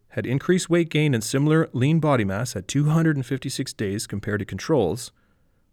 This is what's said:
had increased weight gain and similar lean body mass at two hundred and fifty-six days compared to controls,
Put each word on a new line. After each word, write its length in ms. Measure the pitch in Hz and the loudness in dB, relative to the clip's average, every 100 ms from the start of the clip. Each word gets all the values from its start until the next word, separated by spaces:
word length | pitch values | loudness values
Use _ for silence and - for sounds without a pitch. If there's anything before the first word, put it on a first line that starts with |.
| _ | _
had 120 | 110 110 | -6 -4
increased 420 | 135 - 180 - | -2 2 0 2
weight 220 | 170 165 | 0 2
gain 240 | 151 151 | 0 2
and 80 | 117 | 0
similar 480 | 110 135 151 160 - | 0 0 2 2 2
lean 280 | 120 139 165 | 0 2 2
body 240 | 151 123 | 2 2
mass 320 | 98 98 123 101 | 2 -2 -4 -6
at 100 | - | -4
two 240 | 139 151 | 0 2
hundred 260 | 165 165 143 | 4 2 0
and 80 | |
fifty-six 480 | 123 135 135 - 131 | -2 -4 -6 -6 -8
days 360 | - 101 107 - | -4 -4 -4 -6
compared 320 | 101 - 104 | -6 -4 -4
to 40 | |
controls, 680 | 98 95 - 147 85 113 - _ _ _ _ _ _ | -4 -6 0 2 2 -2 -8 _ _ _ _ _ _